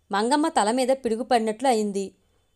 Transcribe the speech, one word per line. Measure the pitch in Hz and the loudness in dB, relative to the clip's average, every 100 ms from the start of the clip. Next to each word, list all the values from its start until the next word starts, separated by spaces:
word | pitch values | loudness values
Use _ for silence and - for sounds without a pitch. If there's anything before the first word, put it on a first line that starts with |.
| _ | _
మంగమ్మ | 202 233 294 320 | -2 0 0 0
తల | 294 208 | 0 0
మీద | 247 247 | 0 0
పిడుగు | 269 240 220 | -2 -2 -6
పడినట్లు | 247 240 220 220 269 | 0 0 0 -2 0
అయింది. | 226 208 196 190 - _ _ _ | 2 0 -4 -8 -12 _ _ _